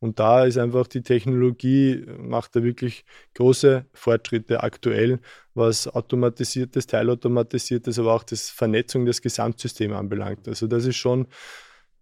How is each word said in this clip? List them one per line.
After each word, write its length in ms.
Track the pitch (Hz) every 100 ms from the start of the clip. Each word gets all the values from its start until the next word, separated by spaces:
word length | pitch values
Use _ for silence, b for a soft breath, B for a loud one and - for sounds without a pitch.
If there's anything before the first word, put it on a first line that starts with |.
Und 180 | 113 107
da 260 | 107 123
ist 140 | 127 123
einfach 300 | 120 127 123
die 140 | 127
Technologie, 1000 | - 120 131 127 127 120 127 135 135 127 120 -
macht 380 | 123 120 - 120
da 80 |
wirklich 400 | 120 123 123 - b b b
große 520 | - 127 127 139 131 131
Fortschritte 720 | - 123 117 - 113 - 117
aktuell, 560 | 117 - 120 107 117 127 B B B
was 320 | 117 113 110 -
automatisiertes, 1040 | 117 - 123 123 - 123 131 127 135 -
teilautomatisiertes, 1080 | 110 117 120 123 120 117 123 - 120 120 113
aber 140 | 113
auch 100 | 113
das 260 | - 113 -
Vernetzung 560 | - 113 110 - 131 120
des 160 | -
Gesamtsystems 720 | 117 - 113 - 117 - 104
anbelangt. 540 | 98 101 101 101 104 113
Also 180 | 113 110
das 180 | 117
ist 120 | 127 120
schon, 320 | 123 127 127 B B B B B B _